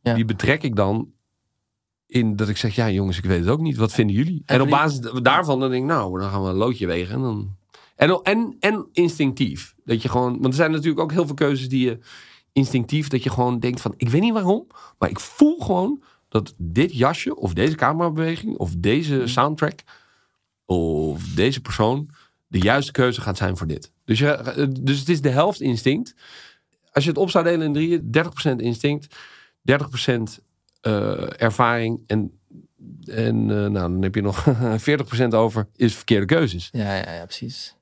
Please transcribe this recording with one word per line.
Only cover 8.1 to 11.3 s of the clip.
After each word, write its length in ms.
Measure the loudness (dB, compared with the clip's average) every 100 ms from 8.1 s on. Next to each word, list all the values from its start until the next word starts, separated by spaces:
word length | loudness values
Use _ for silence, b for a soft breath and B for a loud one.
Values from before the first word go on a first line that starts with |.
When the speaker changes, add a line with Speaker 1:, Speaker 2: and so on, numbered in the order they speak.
| 2
Speaker 2:
en, 320 | 0 0 -2 -2
en 280 | -2 -2 -4
instinctief. 840 | 0 0 2 -2 0 -4 -4 -14 _ -4
Dat 160 | -2
je 80 | 0
gewoon, 220 | 0 0
want 140 | 0 0
er 80 |
zijn 180 | 2 2
natuurlijk 280 | 2 -2 -2
ook 120 | 0
heel 140 | 0
veel 100 | -2